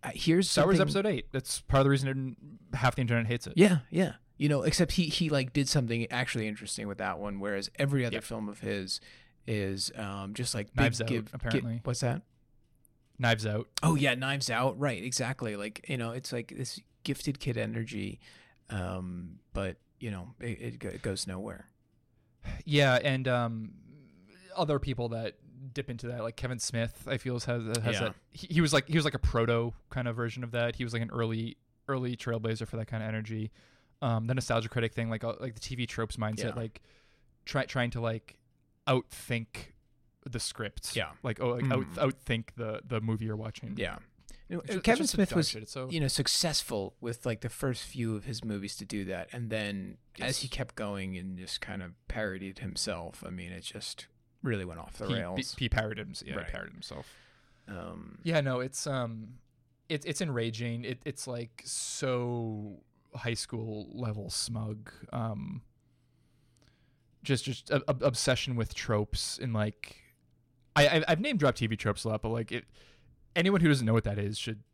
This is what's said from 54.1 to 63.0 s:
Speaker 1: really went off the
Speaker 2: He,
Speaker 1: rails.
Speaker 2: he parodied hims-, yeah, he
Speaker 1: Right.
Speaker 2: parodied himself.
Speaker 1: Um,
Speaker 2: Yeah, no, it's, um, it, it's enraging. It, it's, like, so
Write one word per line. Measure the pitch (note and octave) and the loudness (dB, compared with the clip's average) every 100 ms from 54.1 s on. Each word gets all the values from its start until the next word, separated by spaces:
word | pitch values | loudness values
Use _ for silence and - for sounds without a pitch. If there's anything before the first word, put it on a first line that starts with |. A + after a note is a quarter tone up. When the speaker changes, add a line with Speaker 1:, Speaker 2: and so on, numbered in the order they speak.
| _ _ _ | _ _ _
Speaker 1:
really | - G#2+ F2+ | -2 -2 -2
went | E2 | -8
off | D#2 - | -12 -8
the | G2+ | -2
Speaker 2:
He, | - | -2
Speaker 1:
rails. | F2 F#2 - - | -2 -4 -6 -2
Speaker 2:
he | B2 | 0
parodied | A2 G#2+ G#2+ | 2 0 -4
hims-, | G2+ - - | -8 -10 -8
yeah, | |
he | C2+ | -8
Speaker 1:
Right. | E2 | -6
Speaker 2:
parodied | - - | -8 -8
himself. | - - C#2+ - - - _ _ _ - | -12 -12 -12 -12 -18 -20 _ _ _ -14
Speaker 1:
Um, | F#2+ F2 E2+ E2 - | -10 -10 -12 -14 -8
Speaker 2:
Yeah, | E3 D#3+ | 2 2
no, | C#3 B2+ | 4 0
it's, | B2+ - - | -2 -4 -2
um, | C3+ A#2+ A2+ A2 B2+ _ _ _ _ _ | -2 -2 -6 -12 -16 _ _ _ _ _
it, | D3+ E3+ | -4 -2
it's | C#3+ | -2
enraging. | F3 B2 A#2 A2+ A#2+ A#2 A#2 | 0 0 0 -2 -4 -4 -6
It, | B2+ | -6
it's, | D3+ C3+ - | -8 -8 -8
like, | B2 A#2+ - - | -6 -8 -12 -8
so | - - - C3+ B2+ A#2+ A#2+ A#2 G#2+ G#2 G2 _ _ | -6 -6 -4 0 0 0 -2 -2 -4 -8 -12 _ _